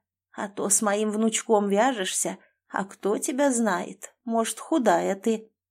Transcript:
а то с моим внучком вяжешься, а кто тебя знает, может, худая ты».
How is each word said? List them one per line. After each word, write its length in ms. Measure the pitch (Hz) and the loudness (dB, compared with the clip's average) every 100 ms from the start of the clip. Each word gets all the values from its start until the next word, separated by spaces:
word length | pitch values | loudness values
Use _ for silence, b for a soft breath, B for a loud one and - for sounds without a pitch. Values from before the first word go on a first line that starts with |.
| _ _ _ | _ _ _
а 160 | - 208 | -10 -8
то 220 | - - | -4 0
с 120 | - | 0
моим 300 | 220 208 214 | 0 0 0
внучком 580 | 214 226 220 - 214 202 | 0 0 0 2 2 4
вяжешься, 680 | 196 247 233 185 - 175 190 b b _ | 2 2 0 -4 -4 -4 -6 b b _
а 180 | - 196 | -6 -6
кто 320 | - 196 214 | -4 -2 -2
тебя 340 | - 262 285 | -2 0 2
знает, 640 | 240 220 180 - 190 - _ 233 | 2 0 0 -4 -12 -20 _ -4
может, 340 | 226 226 - | -2 -2 -6
худая 560 | - 320 220 170 180 196 | -2 2 4 4 2 0
ты». 360 | 226 220 - _ _ | 0 -2 -4 _ _